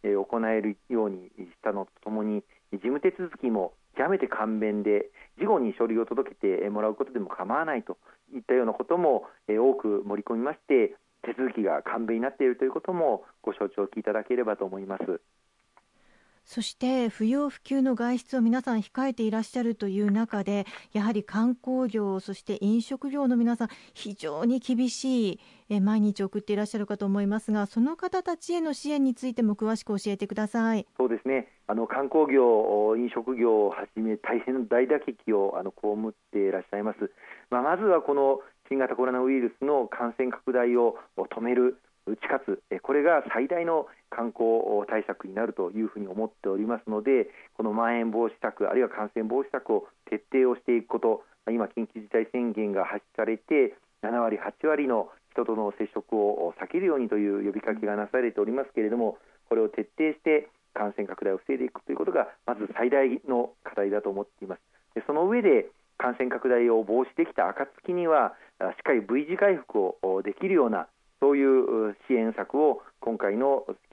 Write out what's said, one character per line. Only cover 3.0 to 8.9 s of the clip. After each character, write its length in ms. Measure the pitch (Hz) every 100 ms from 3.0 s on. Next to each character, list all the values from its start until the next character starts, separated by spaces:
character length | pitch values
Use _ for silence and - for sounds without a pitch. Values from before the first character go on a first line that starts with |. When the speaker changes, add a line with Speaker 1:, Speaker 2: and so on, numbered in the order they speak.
| 185
Speaker 1:
続 260 | - 175 -
き 120 | 127
も 240 | 107 90 - _ -
極 140 | 147
め 80 | 190
て 100 | -
簡 320 | - 110 110
便 240 | 107 104
で、 260 | 104 104 - - - -
事 80 | -
後 140 | 185
に 140 | 117 -
書 100 | 117
類 100 | 113
を 60 | 113
届 260 | 113 95
け 40 | -
て 340 | 101 92 101
も 120 | 104
ら 80 | 107
う 60 | 104
こ 100 | -
と 80 |
で 60 | 120
も 80 | 92
構 280 | - 92 135
わ 100 | 160
な 100 | 127
い 80 |
と 140 | - 90 _ _ _
い 60 | 135
っ 20 |
た 120 | -
よ 100 | 127
う 20 | 113
な 80 |
こ 100 | 107
と 140 | 127